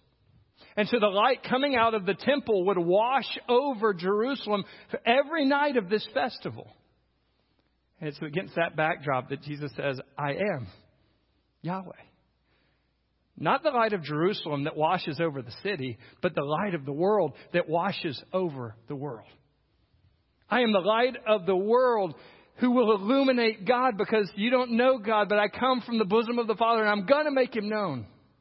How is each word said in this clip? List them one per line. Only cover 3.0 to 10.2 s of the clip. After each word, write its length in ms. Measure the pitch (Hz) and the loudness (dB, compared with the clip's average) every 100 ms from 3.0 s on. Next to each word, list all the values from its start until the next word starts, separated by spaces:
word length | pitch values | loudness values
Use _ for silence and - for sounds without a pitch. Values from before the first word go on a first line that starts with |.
| 233 262 - - - | 4 0 -2 -8 0
over 460 | 247 285 233 220 | 2 2 0 0
Jerusalem 720 | 180 180 208 240 277 214 208 - - - | 0 0 0 0 -2 -2 -4 -4 -14 -10
for 80 | - - | -4 2
every 400 | 254 285 330 269 | 2 2 0 2
night 320 | 285 294 254 | 2 2 0
of 100 | 180 | 0
this 180 | 214 - | -4 -4
festival. 560 | 262 240 - 165 113 - - _ _ _ _ _ _ _ _ _ _ _ - | -4 -4 -6 -12 -12 -16 -20 _ _ _ _ _ _ _ _ _ _ _ -12
And 120 | 156 | -10
it's 120 | 143 | -8
against 340 | 156 151 196 175 | -6 -6 -4 -2
that 200 | 170 147 | -2 0
backdrop 540 | 156 170 143 131 123 | -2 -2 -2 -2 -2
that 120 | 135 | -8
Jesus 300 | 147 147 147 - | -10 -10 -10 -6
says, 240 | 143 127 - | -4 -4 -8
"I 160 | - | -8